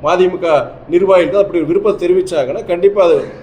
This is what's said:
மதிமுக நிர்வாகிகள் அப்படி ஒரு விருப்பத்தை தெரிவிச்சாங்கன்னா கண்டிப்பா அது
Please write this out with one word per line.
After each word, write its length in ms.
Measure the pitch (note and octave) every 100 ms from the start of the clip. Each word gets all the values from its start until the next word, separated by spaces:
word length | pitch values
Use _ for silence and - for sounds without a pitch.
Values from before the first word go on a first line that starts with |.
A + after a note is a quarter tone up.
மதிமுக 440 | D3 F3+ F#3 F3+ E3+ D3 A#2+ - -
நிர்வாகிகள் 520 | E3+ F#3+ F#3+ E3 G3
அப்படி 160 | G3 F3
ஒரு 100 | D3+
விருப்பத்தை 340 | F3 G#3 -
தெரிவிச்சாங்கன்னா 640 | F3 F#3 F3+ E3 B2+ - -
கண்டிப்பா 380 | F3 G3 G3+
அது 180 | F3+ D3 - -